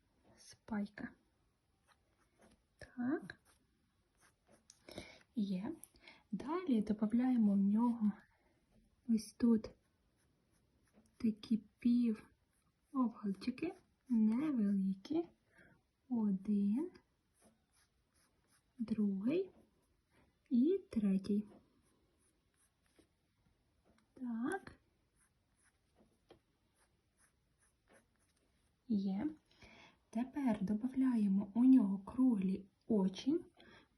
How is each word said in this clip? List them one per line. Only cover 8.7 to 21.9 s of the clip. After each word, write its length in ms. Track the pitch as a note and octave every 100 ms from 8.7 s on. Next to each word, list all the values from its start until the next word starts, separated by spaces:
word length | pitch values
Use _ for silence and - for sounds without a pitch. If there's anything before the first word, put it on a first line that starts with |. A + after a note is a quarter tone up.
| _ _ _ -
ось 240 | A3 -
тут 360 | - A#3+ A3 - - _ _ _ _ _ _ _ _ _ _ _ _ _ -
такі 460 | A3+ G#3+ - A3 - _
півовальчики, 1900 | A#3+ A#3+ A#3 G#3+ - _ _ _ _ _ _ C#4 A#3 - G3+ F#3+ - - E4 F#4+ _ _ -
невеликі. 1160 | A#3 G#3+ A#3 D#4 B3+ G3+ G3 F#3+ F#3+ - D#4 E4+ _ _ _ - _ _ _ -
Один, 840 | A#3+ G#3+ F#3+ G3+ G3+ G3+ A3+ F4+ - _ _ _ _ _ _ _ _ _ _ _ _ _ _ _ _ _ -
другий 760 | G#3+ A3 G3+ F#3+ A3 E4+ F#4+ - - _ _ _ _ _ _ _ -
і 320 | A#3+ D4 F#4+ -
третій. 540 | A3+ G3+ F#3+ F#3+ G#3 - - _ _ _